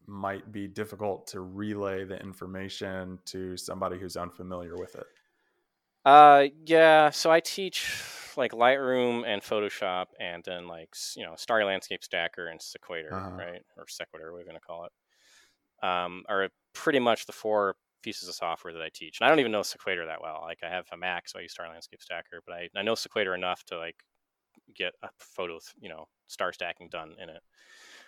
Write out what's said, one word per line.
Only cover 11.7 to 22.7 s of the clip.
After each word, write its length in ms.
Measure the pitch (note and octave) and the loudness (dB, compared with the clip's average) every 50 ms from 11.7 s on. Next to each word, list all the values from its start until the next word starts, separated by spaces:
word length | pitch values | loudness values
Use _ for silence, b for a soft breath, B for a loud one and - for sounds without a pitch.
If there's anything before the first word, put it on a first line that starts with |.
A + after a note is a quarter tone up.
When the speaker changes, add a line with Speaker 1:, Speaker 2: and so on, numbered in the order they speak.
| F#2+ F#2 - - G2+ F2 - | 0 -2 -4 -6 -12 -12 -10
Speaker 2:
Stacker 440 | - - F2+ E2+ E2+ - - F2 E2+ | -6 -4 -4 -4 -4 -6 -8 -12 -12
and 140 | E2 D#2+ | -12 -12
Sequator, 560 | - - - - - - F2+ E2 D#2 D#2 F#2+ F#2+ | -14 -16 -16 -16 -14 -12 -12 -10 -10 -10 -10 -10
Speaker 1:
Uh-huh. 200 | F#2+ F#2+ F#2 F#2 | -10 -10 -12 -12
Speaker 2:
right? 260 | F#2 F2 F2 F2 - _ _ - | -12 -12 -14 -14 -18 _ _ -20
Or 100 | - - | -20 -16
Sequitur, 440 | - - F2+ - - E2 D#2+ D#2+ | -14 -14 -14 -14 -14 -16 -16 -14
what 60 | F2 F2 | -14 -16
are 20 | |
we 60 | F2 | -16
gonna 140 | F2 E2 E2 | -18 -18 -18
call 260 | - - E2+ E2+ E2+ | -16 -16 -14 -14 -14
it? 60 | F2 - _ _ b b b b b b b b b b b b b _ _ - | -16 -18 _ _ b b b b b b b b b b b b b _ _ -4
Um, 400 | F#2+ F2+ F2+ F2+ F2 F2 F#2 F#2 - | -2 -2 -2 -2 -4 -8 -10 -8 -4
are 200 | G#2+ G2 G2 F#2+ _ _ _ _ - | -2 -2 -2 -2 _ _ _ _ -14
pretty 260 | - - E3 D3 C3 | -6 0 2 2 4
much 260 | B2 A#2+ A2+ - - - | 4 4 2 2 -2 -8
the 60 | - | -14
four 440 | - - A2 G#2+ G#2+ G2+ G2 F#2 _ _ _ _ _ - | -8 -4 0 0 2 2 0 -2 _ _ _ _ _ -14
pieces 260 | A2+ G2+ - - F2+ | -12 -12 -12 -12 -12
of 60 | F2 | -10
software 380 | - - E2+ E2 - - F2+ E2 | -8 -6 -6 -6 -6 -8 -12 -12
that 80 | E2 D#2+ | -10 -10
I 60 | D#2+ - | -10 -12
teach. 260 | - - D#2 - - | -14 -18 -14 -4 2
And 60 | A2 B2+ | 4 6
I 20 | |
don't 100 | D#3 D#3+ | 6 6
even 120 | C3+ A2+ | 4 2
know 120 | G#2+ G#2 F#2+ | 0 -2 -2
Sequator 420 | - - - - G2 F#2+ F2 E2+ D#2+ | -2 -6 -8 -4 -4 -4 -4 -4 -6
that 140 | D#2 D#2 | -10 -10
well. 200 | D#2+ D#2+ D#2 D#2 E2 | -10 -10 -10 -10 -10
Like, 200 | E2 E2 - - | -12 -12 -10 -10
I 60 | E2+ | -8
have 180 | F2 F#2 F2 - | -8 -8 -8 -10
a 60 | F2 E2+ | -12 -8
Mac, 320 | F2 F2+ F2+ F2 - - | -4 -4 -4 -4 -6 -10
so 100 | - F#2+ | -14 -14
I 40 | F2+ | -14
use 100 | E2 - | -14 -14
Starry 160 | - F2+ E2 | -14 -14 -14
Landscape 320 | E2 E2 - - - - | -14 -18 -20 -20 -20 -20
Stacker, 400 | - - F2+ E2+ E2 _ - E2+ - | -16 -12 -12 -12 -12 _ -16 -18 -16
but 80 | - F2+ | -14 -14
I, 140 | F2 F2 E2+ | -12 -12 -10